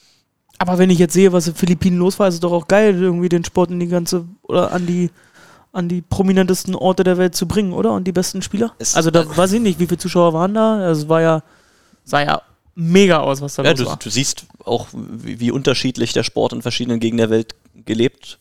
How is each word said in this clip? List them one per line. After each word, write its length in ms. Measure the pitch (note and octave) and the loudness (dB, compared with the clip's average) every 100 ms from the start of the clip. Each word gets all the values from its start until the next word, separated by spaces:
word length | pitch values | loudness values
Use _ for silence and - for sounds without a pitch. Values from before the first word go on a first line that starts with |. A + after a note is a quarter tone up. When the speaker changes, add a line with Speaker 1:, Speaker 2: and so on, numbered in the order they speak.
| _ _ _ _ _ - | _ _ _ _ _ -6
Speaker 1:
Aber 180 | F3 F3+ | -2 2
wenn 120 | F#3 | 4
ich 100 | F3 | 4
jetzt 140 | F3+ | 4
sehe, 180 | F3 F#3+ | 4 4
was 140 | F3+ E3+ | 4 -2
in 80 | D#3 | -2
Philippinen 420 | F3 F3 F#3+ F3 | 0 2 2 2
los 220 | F3+ - | 0 2
war, 80 | G3 | 0
ist 80 | E3+ | 0
es 40 | |
doch 120 | F3 | -2
auch 160 | F3 D#3+ | -2 2
geil, 340 | G3+ G#3+ F3+ | 4 4 4
irgendwie 280 | F#3 F3 F3+ | 0 0 0
den 140 | E3+ | 0
Sport 280 | E3 - F3 | 0 0 0
in 80 | F3+ | -2
die 80 | F3 | -2
ganze, 380 | F3+ E3+ F3+ E3+ F#3+ | -2 -2 -4 -6 -14
oder 280 | - F3+ F3+ | -4 0 0
an 140 | F3+ F3 | -2 -2
die, 240 | F3 F3 _ _ _ - - _ | -2 -2 _ _ _ -20 -20 _
an 180 | F#3+ F3 | -6 -4
die 120 | F3+ | -4
prominentesten 720 | - - F#3 F#3+ F#3 F#3 - F#3 | -4 -2 2 2 2 0 -4 -2
Orte 280 | F#3 F3+ | 0 2
der 140 | F#3 F3+ | 2 2
Welt 180 | F3+ - | 0 -2
zu 120 | E3+ | -2
bringen, 260 | F3+ G3 | -2 -2
oder? 180 | F3 A3 | 0 0
Und 100 | G3+ F#3 | 0 -2
die 60 | |
besten 320 | F3+ F#3 F#3+ | -2 -2 -6
Spieler? 300 | - - A3+ - | -6 -4 -4 -4
Speaker 2:
Es 180 | - - | -4 0
Speaker 1:
Also 140 | E3 | 2
da 120 | E3 | 2
Speaker 2:
äh, 140 | D#3 D#3 | 2 0
Speaker 1:
weiß 160 | F#3+ | 2
ich 80 | G#3+ | 2
nicht, 180 | A3 D#3+ | 0 0
wie 80 | E3+ | -2
viele 100 | F3 | -2
Zuschauer 340 | F3+ F3 E3+ | -2 2 2
waren 200 | D#3+ F#3 | 2 0
da. 240 | G#3+ A3 G#3+ | 0 0 0
Also 240 | F3+ D#3 | 0 -2
es 60 | D3+ | 0
war 120 | D#3+ | 2
ja, 200 | E3 D#3+ - _ _ _ _ _ - | 2 0 -4 _ _ _ _ _ -4
sah 160 | C#3+ | -2
ja 200 | D3 D#3 - _ _ - | 0 -4 -6 _ _ -6
mega 440 | E3 F#3 G3 D#3+ | 2 4 6 4
aus, 220 | C#3 C3+ | 0 -4
was 140 | C#3+ - | -6 -2
da 80 | |
Speaker 2:
Ja, 80 | C#3+ | 0
Speaker 1:
los 80 | C3+ | 0
Speaker 2:
du, 60 | A#2+ | -2
Speaker 1:
war. 100 | - | -6
Speaker 2:
du 120 | A2 | -6
siehst 340 | A2 C#3 - - _ | -4 -4 -6 -14 _
auch, 240 | - A#2 - | -4 -4 -4
wie, 460 | B2 G#2+ A2+ A2 G#2+ | -14 -14 -12 -12 -6
wie 120 | A#2+ | -4
unterschiedlich 600 | C3+ C3+ B2 C3 B2+ A#2 | -2 -2 0 -2 -4 -4
der 100 | - | -4
Sport 300 | A2+ - A#2 | -4 -2 -2
in 80 | A#2+ | -4
verschiedenen 380 | A#2+ - A#2+ A#2 | -8 -6 -4 -2
Gegenden 300 | A2+ A#2 A2+ | -2 0 0
der 0 | |
Welt 240 | A2+ A2 - _ _ A2+ | 0 -2 -12 _ _ -6
gelebt 520 | A2+ A#2+ _ - - | -2 -2 _ -20 -14